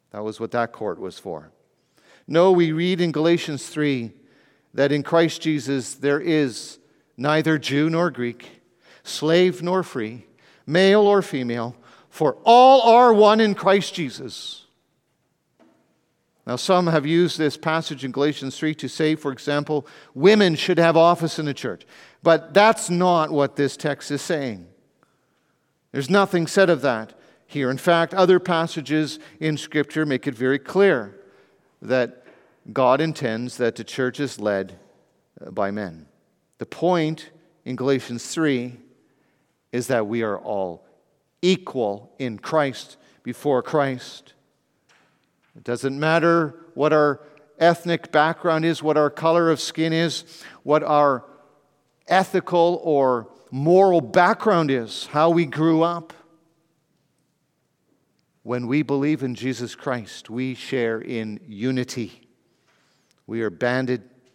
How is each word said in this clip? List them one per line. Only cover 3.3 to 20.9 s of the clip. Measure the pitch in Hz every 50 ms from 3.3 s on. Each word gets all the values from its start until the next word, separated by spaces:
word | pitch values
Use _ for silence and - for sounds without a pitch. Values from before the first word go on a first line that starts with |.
| 170 165 - - 147 131 -
three | - - 151 151 147 139 123 117 110 - _ _ _ _ _ _ _ _ _ _ _ -
that | 123 139 139
in | 147 147
Christ | 135 - 170 170 165 160 - -
Jesus | - 160 156 143 117 127 139 135 117 - -
there | - 127 143 143 151
is | 131 170 165 156 147 127 107 - - - - - _ _ _ _ _ _ _
neither | - 123 147 151 156 151 160 160 147
Jew | - - 135 143 151 160
nor | 165 165 175 175
Greek, | 131 123 123 120 117 - - - - _ _ _ _ _ _ _ - _
slave | _ - - - 147 156 165 180 180 185 175 -
nor | 160 175 185 185
free, | 170 - - 135 107 107 117 123 - _ _ _ _ _ _ _ _
male | - 151 180 190 196 196 214 208
or | 202 202 196
female, | 175 - - 135 127 120 120 120 113 123 120 - _ - - _ _ _
for | - - 160 139 120 - -
all | 233 233 247 254 262 269 262
are | 226 233 226 240 254 240 226
one | 208 214 208 214 220
in | 226 214 190
Christ | - - 190 196 202 - - -
Jesus. | - 160 127 - - 139 117 - - - - - - - _ _ _ _ _ _ _ _ _ _ _ _ _ _ _ _ _ _ _ _ _ _ _ _ _ _ _ _ _ _ _ _ _ _ _ _
Now, | 110 123
some | 123 - - 185 180 180 170
have | 165 156 135
used | 151 165 170 180 175 - -
this | 156 147 -
passage | - - 165 156 165 160 - 156 127 131
in | 131
Galatians | 120 131 143 151 147 - 139 135 - -
three | 160 156 156
to | - - 127
say, | - - 160 156 156
for | 151 - 143
example, | 131 - - 147 143 147 147 - 156 147 131 - - - - - -
women | 131 147 196 214 214 208 180 156
should | 139 - - 180 160
have | 170 165